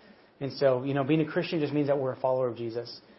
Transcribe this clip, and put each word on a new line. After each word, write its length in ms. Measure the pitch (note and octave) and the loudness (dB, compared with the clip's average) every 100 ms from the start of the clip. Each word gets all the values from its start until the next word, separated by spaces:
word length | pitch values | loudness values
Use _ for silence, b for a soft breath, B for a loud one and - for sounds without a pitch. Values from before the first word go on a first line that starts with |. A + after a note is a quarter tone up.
| b b b b | b b b b
And 140 | C#3 | -8
so, 320 | - C#3 B2+ | 2 4 4
you 80 | C#3 | 0
know, 100 | C#3 | 0
being 200 | C3+ D#3+ | 2 2
a 20 | |
Christian 340 | D#3 F3+ E3 F3 | 2 -2 -2 -2
just 120 | D3 | 0
means 140 | D3 C#3+ | 0 2
that 120 | C#3+ | 0
we're 140 | C3 | 0
a 80 | B2 | -2
follower 260 | C3 C3 B2+ | 0 2 0
of 100 | A2+ | -2
Jesus, 420 | A#2 A#2 A#2 - b | -6 -6 -8 -12 b